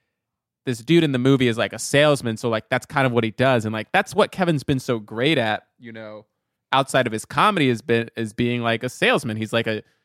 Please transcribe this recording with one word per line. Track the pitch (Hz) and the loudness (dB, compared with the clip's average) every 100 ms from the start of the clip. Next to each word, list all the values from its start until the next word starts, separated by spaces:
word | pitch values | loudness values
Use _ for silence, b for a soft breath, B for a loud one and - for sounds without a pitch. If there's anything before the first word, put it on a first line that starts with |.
| _ _ _ _ _ _ - | _ _ _ _ _ _ -8
this | 117 | -6
dude | 117 170 156 | 2 2 4
in | |
the | 131 | 2
movie | 127 139 127 | 4 4 2
is, | 113 | 0
like, | 101 | -2
a | 110 | -4
salesman. | - 139 151 139 117 113 | -2 2 4 2 -2 -4
So, | 123 | -2
like, | 110 - | -4 -2
that's | 127 - | -4 -2
kind | 147 131 | 0 0
of | |
what | 117 | 2
he | 113 | -2
does. | - 131 123 107 | 0 2 2 0
And, | |
like, | 110 - | -6 -2
that's | 185 214 | -2 0
what | 180 - | 0 0
Kevin's | - 175 151 | 0 0 0
been | - 135 | 0 -4
so | - 117 | -2 -4
great | 104 110 135 151 | -6 -4 0 0
at, | 110 107 - _ | 0 -2 -8 _
you | 120 | -20
know, | 113 110 107 - _ _ _ - | -18 -16 -18 -20 _ _ _ -2
outside | 135 139 139 123 | 0 2 2 2
of | |
his | 110 | -2
comedy | - 143 196 196 135 | -6 0 2 4 2
has | 113 | 0
been, | - 117 117 - | 0 0 0 -6
is | 113 | -8
being, | 101 120 120 | -4 -2 -2
like, | 117 113 | -2 -2
a | 127 | -4
salesman. | - 208 220 117 110 | -2 0 0 -2 -6
He's | 110 | -2
like | 117 113 | -2 -2
a, | 110 - _ | -4 -8 _